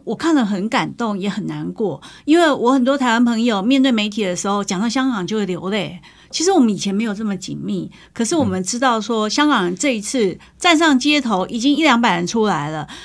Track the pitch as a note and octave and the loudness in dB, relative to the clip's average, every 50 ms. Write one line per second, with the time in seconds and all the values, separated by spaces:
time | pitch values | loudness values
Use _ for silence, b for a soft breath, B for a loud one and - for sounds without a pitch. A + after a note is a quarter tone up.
0 | - - A3+ - - E4 E4 C#4+ A#3 F#3+ G#3 F3+ F#3+ A3 - B3 D#4+ - C#3 - | -6 -8 -8 -2 0 2 2 2 2 2 0 -2 -4 -2 -2 -2 -2 -2 -4 -6
1 | A#3+ A3 G#3 F#3+ F#3 G#3 F#3+ A3 E3+ D#3+ D#3 D3+ D#3 F3 F3+ - A3+ F#3 - - | -4 -4 -4 -4 -4 -4 -4 -4 -6 -6 -6 -6 -8 -8 -6 -4 -4 -4 -4 -6
2 | B B B B B - D4+ F4 F4 D#4 C4+ - A3+ A#3+ C4+ C4+ A#3+ B3+ C#4 C#4 | B B B B B 2 4 4 6 4 2 2 2 4 4 4 4 2 2 2
3 | C4 B3+ A3+ A#3 B3 A#3 A#3 A3 A3+ A#3+ A3 G3 F#3+ A#3+ C4+ C4+ C4 C4+ B3 G#3+ | 2 2 4 4 4 2 2 2 0 0 0 0 2 2 4 4 4 4 2 2
4 | G#3 G#3+ G#3 A3+ G#3 F#3 F3+ F3 - G3+ G3+ G3+ G3 G3 G3 F3+ A3 A#3+ G#3+ C4 | 0 -2 -2 -2 -2 -2 -2 -2 -2 -2 -2 -2 -2 -2 -2 -2 -2 -2 0 0
5 | C4 C4+ B3 G3+ F3+ E3+ G#3+ A3 G3+ F3+ F3+ D#3+ D#3 F#3 G#3 G#3+ F3 C#3+ F3+ F3 | 0 0 -2 -2 -4 -4 -2 -4 -2 -2 -4 -6 -4 -4 -4 -4 -4 -6 -8 -12
6 | B B B B B B - - D#4+ F4+ G4 E4+ B3 A3 G3+ F3 - G3 F#3+ G3+ | B B B B B B -6 -2 0 2 4 4 4 4 2 0 -2 -2 -2 -2
7 | A#3 A3+ G3+ G3+ A3+ G#3 G3 F#3 - - C#3+ D3 D3+ G3 G#3 F3+ D#3+ - B B | -2 -2 -4 -4 -4 -4 -4 -6 -6 -10 -10 -8 -6 -6 -6 -6 -6 -8 B B
8 | B B _ - A#3 A3 E4+ D#4+ C4+ G3 F#3 F#3 F#3 F#3 - A#3+ C#4 C4 A#3 A3 | B B _ -4 -4 0 0 0 0 0 0 -2 -4 -4 -4 -2 0 0 0 0
9 | G#3 A3 A#3 A3 G#3+ G#3+ - - D4 D4+ C#4+ A3+ F3+ F3 F3+ - - D4 B3 G#3+ | -2 -2 -2 -2 -2 -2 0 2 2 2 2 2 0 0 -2 -2 -2 -2 -2 -2
10 | G3+ - - C4 G#3+ F#3 D#3 B B B B _ - F4 E4+ D4+ E4+ D#4+ C#4 B3 | -4 -4 -2 0 0 0 -2 B B B B _ 0 2 4 4 4 4 4 4
11 | - C#4+ D4 D4 C4+ A3+ G#3+ F3+ F3+ - - A#3 A3 C#4+ C#4+ C4+ D#4+ D4 A#3+ A#3 | 4 2 2 2 0 0 0 0 -2 -2 -4 -2 0 2 2 2 4 2 4 4
12 | A#3 A3+ F3+ F3 F3 F3 - A3+ G#3+ G#3 F3+ D3+ C#3+ D3+ D#3 D#3 D3 B B B | 2 2 2 0 -2 -2 0 0 0 0 0 -2 -2 -4 -6 -8 -8 B B B
13 | B | B